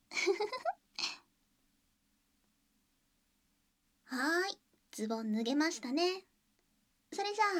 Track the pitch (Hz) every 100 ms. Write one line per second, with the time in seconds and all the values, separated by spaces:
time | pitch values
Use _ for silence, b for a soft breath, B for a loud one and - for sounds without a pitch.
0 | - - 349 381 427 508 659 - _ -
1 | - - _ _ _ _ _ _ _ _
2 | _ _ _ _ _ _ _ _ _ _
3 | _ _ _ _ _ _ _ _ _ _
4 | - 254 285 339 392 - _ _ _ -
5 | 214 226 220 214 233 285 311 339 247 285
6 | 359 370 - _ _ _ _ _ _ _
7 | _ 392 403 415 415